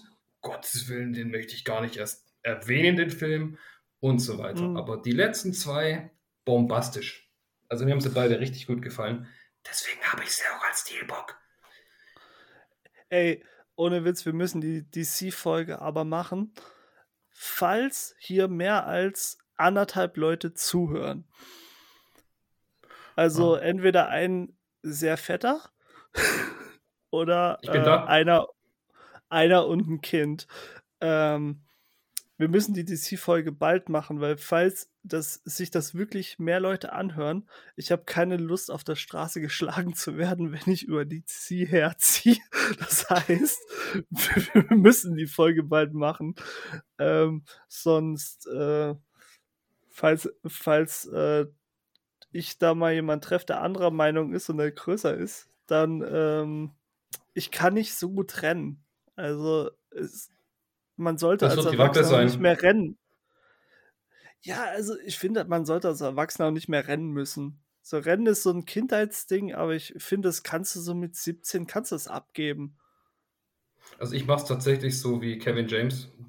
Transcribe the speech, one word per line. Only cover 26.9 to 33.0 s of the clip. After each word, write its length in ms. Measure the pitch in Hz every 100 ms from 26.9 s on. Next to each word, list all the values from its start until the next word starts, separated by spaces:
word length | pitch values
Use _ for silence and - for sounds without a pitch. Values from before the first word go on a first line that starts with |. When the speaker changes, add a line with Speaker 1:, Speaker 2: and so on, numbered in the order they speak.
| _ -
Speaker 2:
oder, 480 | 160 165 175 175 -
Speaker 1:
Ich 100 | -
bin 20 |
Speaker 2:
äh, 100 | 147
Speaker 1:
da. 220 | 151 165
Speaker 2:
einer, 420 | 165 160 160 165 - - _ _ _ _ - - -
einer 400 | 160 165 180 -
und 200 | 170 160
ein 140 | 160
Kind. 460 | - 165 147 156 - - - - _ -
Ähm, 600 | 160 156 151 151 147 147 _ _ _ _ _ - _ -
wir 100 | 160
müssen 260 | 196 208
die 100 | 185
D-C-Folge 640 | 170 165